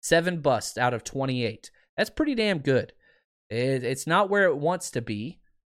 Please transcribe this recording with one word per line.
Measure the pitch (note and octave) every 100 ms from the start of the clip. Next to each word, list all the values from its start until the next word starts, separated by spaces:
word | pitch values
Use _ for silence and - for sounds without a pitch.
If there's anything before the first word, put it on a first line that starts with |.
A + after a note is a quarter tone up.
Seven | - E3 F3 F3
busts | C#3+ A2+ - -
out | B2
of | A#2
twenty-eight. | - C3+ C3+ B2+ A2+ A2+ - _ _ -
That's | G#3+
pretty | - D4+ A#3+
damn | G#3+ F3
good. | C3+ B2+ - - _ _ _ _ -
It, | A2+ B2+ C3
it's | B2 C3+ -
not | F3 G3
where | G3+ F#3+
it | D3
wants | D3+ F3+ -
to | B2
be, | A2+ G#2 A#2+ - _ _ _